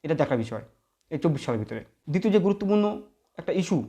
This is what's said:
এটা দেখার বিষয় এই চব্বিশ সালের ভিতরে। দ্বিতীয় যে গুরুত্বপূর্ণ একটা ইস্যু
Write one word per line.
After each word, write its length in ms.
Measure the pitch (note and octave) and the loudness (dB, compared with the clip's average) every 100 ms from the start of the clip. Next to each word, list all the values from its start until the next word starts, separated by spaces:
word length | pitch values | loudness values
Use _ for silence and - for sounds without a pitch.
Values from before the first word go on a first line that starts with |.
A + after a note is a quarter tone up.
এটা 120 | D3+ D#3 | -2 0
দেখার 220 | C#3+ B2+ | 2 0
বিষয় 260 | A2+ A2 - _ _ _ _ | -2 -8 -12 _ _ _ _
এই 80 | D3+ | -2
চব্বিশ 220 | E3 C#3+ - | 0 0 -2
সালের 140 | A#2 | -2
ভিতরে। 220 | G#2+ A2+ - _ - | -2 -8 -12 _ -4
দ্বিতীয় 240 | D#3+ A3 | 0 4
যে 60 | G3+ | 4
গুরুত্বপূর্ণ 460 | F#3 G3+ G3 G#3 G#3 G#3+ - _ _ - | 4 0 2 2 2 -2 -12 _ _ -10
একটা 140 | - | -4
ইস্যু 260 | F3+ F3 E3 | -2 0 0